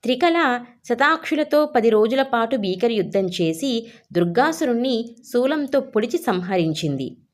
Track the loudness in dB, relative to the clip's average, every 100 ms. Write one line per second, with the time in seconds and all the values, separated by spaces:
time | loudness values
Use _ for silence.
0 | -2 2 2 2 0 -2 -6 _ -6 0
1 | 2 0 -2 -2 2 2 2 2 4 4
2 | 2 2 0 0 0 -2 -2 0 0 0
3 | 0 0 -2 -2 -2 0 -2 -4 -6 -20
4 | _ 0 2 2 0 0 -2 0 0 -2
5 | -4 -14 -4 0 0 0 0 -2 0 -2
6 | -2 -2 -2 -2 0 0 0 -2 -4 -4
7 | -8 -12 _